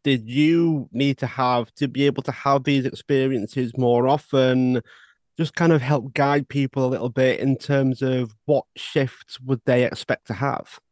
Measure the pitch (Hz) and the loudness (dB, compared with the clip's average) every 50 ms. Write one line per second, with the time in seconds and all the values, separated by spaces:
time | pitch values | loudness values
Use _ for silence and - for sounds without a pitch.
0 | - 147 135 120 110 110 123 143 151 156 170 170 170 165 156 143 123 - - 117 | -2 0 0 0 -2 -4 0 2 2 4 4 4 2 2 0 -2 -4 -6 -4 -2
1 | 139 139 131 - 139 120 - - 127 123 123 120 117 - _ - 143 131 117 131 | 0 0 0 -2 -4 -6 -4 -2 0 0 0 0 -2 -4 _ -6 -6 -4 -2 0
2 | 143 143 131 - - - 127 - - 135 143 139 127 151 139 135 123 - - - | 0 0 0 0 -4 -6 -8 -4 0 0 0 2 2 0 0 0 0 -2 -6 -8
3 | - - 139 135 131 135 135 113 98 - - 135 127 117 120 131 127 120 120 120 | -4 -2 0 0 0 0 -2 -2 -4 -4 -4 -4 -4 -4 -2 0 2 2 4 4
4 | 123 131 143 143 - - - 135 131 127 127 127 127 127 127 120 - _ - - | 4 2 2 0 -2 0 0 2 2 4 2 2 2 2 0 -2 -4 _ -12 -20
5 | - _ _ _ _ _ _ - 165 147 - - 170 160 160 147 123 131 151 135 | -20 _ _ _ _ _ _ -6 -6 -6 -2 0 2 4 4 2 2 0 0 -2
6 | 110 135 - - 139 139 143 147 135 - - 143 139 127 - 139 131 127 131 - | -2 -4 -2 0 0 2 2 0 0 -2 -2 -4 -4 -2 -2 -2 -2 0 -2 -2
7 | 117 127 - 131 131 131 - - - 139 131 - - - 139 139 135 131 127 - | -4 -4 -2 0 2 2 2 0 0 0 -2 -2 -2 -2 0 0 2 0 0 -2
8 | 135 131 131 127 123 110 107 _ _ - 147 135 - _ _ - - - - 151 | -2 -2 -2 -2 -4 -6 -8 _ _ 0 0 0 0 _ _ -16 -16 -4 -2 -2
9 | 139 123 - - - - - - 127 127 135 117 - - 123 123 127 - - - | -2 -2 -4 -10 -20 -20 -20 -14 -6 -4 -4 -2 0 2 2 2 2 0 -2 -6
10 | - - 113 - _ - 113 98 135 139 - - - - - - _ _ | -6 -4 -4 -4 _ -8 -8 -4 -4 -4 -4 -4 -8 -12 -18 -20 _ _